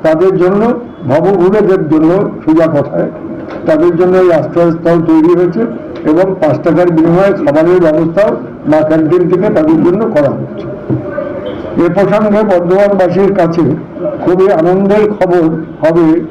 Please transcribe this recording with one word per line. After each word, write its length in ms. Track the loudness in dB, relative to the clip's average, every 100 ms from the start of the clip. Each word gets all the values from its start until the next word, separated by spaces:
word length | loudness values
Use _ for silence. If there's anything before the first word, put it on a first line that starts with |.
তাদের 300 | 0 2 0 2
জন্য, 240 | 0 0 -2 -4 -8 -12 -4
ভবঘুরেদের 720 | 0 0 2 2 2 2 0 0
জন্য 220 | 2 2 0 -2 -4
সোজা 240 | 0 2 2
কথায়, 420 | 0 -2 -4 -6 -8 -12 -12 -12 -8 -2
তাদের 260 | 2 2 2
জন্য 140 | 2 4
এই 140 | 2 2
আশ্রয়স্থল 580 | 0 0 0 0 0 0 2
তৈরি 220 | 2 4 2
হয়েছে 240 | 0 -2 -4 -6 -12 -6 -2
এবং 140 | 0 0 0
পাঁচ 160 | -2 0
টাকার 240 | 0 2 2 2
বিনিময়ে 380 | 2 2 2 0
খাবারের 380 | 0 2 2 2 2
ব্যবস্থাও 460 | 0 0 0 0 -2 -10 -10 -2
মা 120 | 0 2
ক্যান্টিন 360 | 0 2 2 2
থেকে 160 | 0 0 0
তাদের 220 | 2 2 2
জন্য 160 | 0 0 0
করা 160 | 0 -2
হচ্ছে। 280 | -8 -10 -12 -12 -6 -6 -6 -8 -8 -10 -10 -10 -8 -2
এ 20 | 0 0
প্রসঙ্গে 460 | 0 0 0 0 2
বর্ধমানবাসীর 800 | 0 2 2 2 2 0 2 0 2
কাছে 240 | 0 0 0 -2 -8 -8 -8 -4
খুবই 240 | -2 2 2 2
আনন্দের 440 | 2 0 2 2 0 0
খবর 280 | 0 2 0 -2 -8 -2
হবে 280 | 0 2 2 2 -2